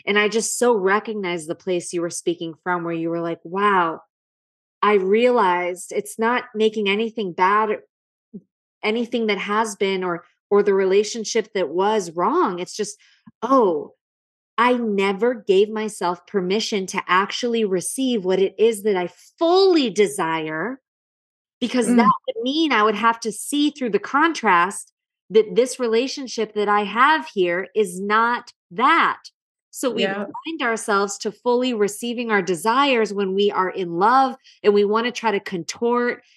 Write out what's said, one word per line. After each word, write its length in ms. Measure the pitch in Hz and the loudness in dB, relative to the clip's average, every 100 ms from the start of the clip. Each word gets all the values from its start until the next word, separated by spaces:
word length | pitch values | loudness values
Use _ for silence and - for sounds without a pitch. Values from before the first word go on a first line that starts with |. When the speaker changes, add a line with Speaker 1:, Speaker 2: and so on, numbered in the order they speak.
Speaker 1:
And 140 | - 208 | -2 0
I 100 | 208 | 2
just 300 | 220 208 - | 0 -4 0
so 160 | 247 | 2
recognize 720 | 226 185 208 208 214 185 175 156 | 2 2 0 -2 -6 -4 -6 -6
the 80 | |
place 380 | 160 - 175 165 | -8 -4 -4 -4
you 80 | 175 | -6
were 100 | 170 | -6
speaking 440 | - - 170 165 156 | -4 -6 -4 -8 -8
from, 180 | 185 180 | -4 -4
where 100 | 170 | -4
you 160 | 165 165 | -4 -4
were 100 | 170 | -4
like, 180 | 170 165 | -4 -8
"Wow, 580 | 165 185 208 190 170 156 _ _ _ _ _ _ _ _ | -8 -2 2 2 0 -4 _ _ _ _ _ _ _ _
I 120 | 202 | 2
realized 1000 | 208 185 214 247 240 190 180 180 180 - | 2 2 4 4 4 2 0 -2 -8 -8
it's 260 | 190 - - | -8 -8 -4
not 280 | 226 240 - | -2 -2 -4
making 340 | 208 220 214 202 | 0 0 0 -2
anything 440 | 202 226 220 190 | 0 -2 -4 -6
bad, 460 | 170 185 214 220 208 _ _ _ _ _ 202 _ _ _ _ | 0 2 2 0 -4 _ _ _ _ _ -20 _ _ _ _
anything 440 | 208 226 233 240 220 | -4 -2 -2 -2 -2
that 100 | 196 | -2
has 380 | 185 208 226 208 | -2 -2 -2 -2
been 260 | 196 190 | -2 0
or, 220 | 185 170 - _ _ | -4 -6 -10 _ _
or 120 | 202 | 2
the 120 | 202 | 4
relationship 800 | 196 190 196 208 233 208 226 214 | 2 4 2 2 -6 -2 -4 -2
that 140 | 196 156 | -4 -2
was 420 | 170 196 220 175 | 0 0 0 -2
wrong. 460 | 165 185 320 285 175 | -2 0 2 0 -2
It's 160 | 175 | -8
just, 240 | - 202 - _ _ - _ | -8 -8 -8 _ _ -20 _
oh, 520 | 233 269 208 151 139 _ _ _ _ _ _ - | 2 4 4 0 -6 _ _ _ _ _ _ 0
I 140 | 247 | 2
never 600 | 254 233 196 196 190 233 | 2 0 0 0 0 0
gave 360 | 240 202 190 208 | -2 2 4 4
myself 560 | 214 214 - 175 180 _ | 0 -6 -4 -4 -4 _
permission 600 | 202 180 208 220 208 185 | -4 0 -2 -2 -4 -4
to 140 | 190 - | -6 2
actually 580 | 185 202 - 240 226 | 2 2 -4 -2 0
receive 600 | 214 185 170 - 262 240 | 0 -2 -4 -4 -2 -2
what 160 | 180 185 | 0 0
it 140 | 190 - | 0 2
is 240 | 220 214 | 2 2
that 140 | 208 190 | -2 -2
I 120 | 175 - - _ | -4 -10 -20 _
fully 520 | 330 370 392 330 247 | 2 4 4 4 2
desire, 880 | 175 196 143 160 160 156 156 196 269 _ _ _ _ _ _ _ _ | 2 0 0 -4 -4 -4 -6 -6 -8 _ _ _ _ _ _ _ _
because 280 | 240 254 220 | -4 0 4
Speaker 2:
Mm. 80 | 240 | 4
Speaker 1:
that 160 | 233 - - | 4 2 -2
would 160 | 240 | -6
mean 300 | 247 302 320 | -4 0 2
I 100 | 233 | 4
would 120 | 214 208 | 2 2
have 240 | 226 226 | 0 0
to 120 | 226 | -6
see 380 | 202 - 285 294 | -8 -6 0 0
through 200 | - 247 | -2 -2
the 80 | 196 | -2
contrast 960 | - 277 330 302 214 175 180 202 - _ _ _ _ | 0 0 0 0 2 2 2 -4 -16 _ _ _ _
that 240 | 196 - | 2 4
this 240 | 180 254 - | 2 0 -2
relationship 760 | 240 226 262 294 254 - 214 | 0 0 0 -6 -10 -6 -4
that 140 | 208 202 | -2 0
I 140 | 208 | 0
have 440 | 202 214 277 311 247 | 0 2 2 2 -2
here 400 | 202 175 175 190 | -2 0 0 -2
is 260 | - 202 180 | -2 -2 -2
not 520 | 202 214 233 240 - _ _ | 0 2 2 -2 -8 _ _
that." 480 | 175 262 330 196 - - _ _ _ _ | 0 2 4 2 -2 -12 _ _ _ _
So 160 | - 254 | -6 -4
we 140 | 208 | -2
Speaker 2:
Yeah. 220 | 190 196 | -2 -2
Speaker 1:
blind 380 | 202 - 311 330 | -8 -10 -10 -4
ourselves 540 | 247 226 - 202 202 - | -4 -4 0 0 0 -4
to 120 | 214 | -10
fully 420 | - 247 240 254 | -6 -2 0 0
receiving 600 | 226 202 - 240 233 233 | 0 -2 -2 -8 -6 0
our 100 | 208 | 0
desires 720 | 180 170 196 247 285 247 208 | 2 0 2 2 4 2 0
when 200 | 202 196 | -2 -2
we 180 | 190 202 | 2 2
are 180 | - 185 | 2 -2
in 280 | - 175 170 | -4 -4 2
love, 340 | 208 262 262 233 _ _ | 4 4 2 -2 _ _
and 100 | 208 | 2
we 100 | 202 | 2
wanna 280 | 202 214 240 | 2 0 -2
try 180 | 240 226 | -2 -2
to 80 | 196 | -2
contort 840 | - 190 156 - 240 240 240 - _ | -4 -8 -8 -4 -2 0 -2 -4 _